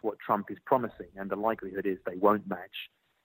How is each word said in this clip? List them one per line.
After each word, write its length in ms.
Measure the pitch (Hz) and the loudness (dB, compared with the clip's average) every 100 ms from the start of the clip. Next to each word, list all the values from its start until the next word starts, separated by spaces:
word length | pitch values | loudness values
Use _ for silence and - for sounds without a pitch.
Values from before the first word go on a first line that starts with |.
what 160 | 110 - | -6 -4
Trump 300 | - 107 - | 0 0 0
is 80 | 101 - | -10 2
promising, 420 | 131 113 - 90 95 | 2 2 -6 -14 -10
and 120 | 98 | -6
the 60 | 98 | -2
likelihood 500 | 110 110 98 95 98 | 0 -2 -4 -4 -2
is 120 | 92 - | -2 -6
they 100 | 90 | 4
won't 320 | 101 104 98 | 6 6 2
match 400 | 90 95 - - _ _ _ | -8 -8 -14 -16 _ _ _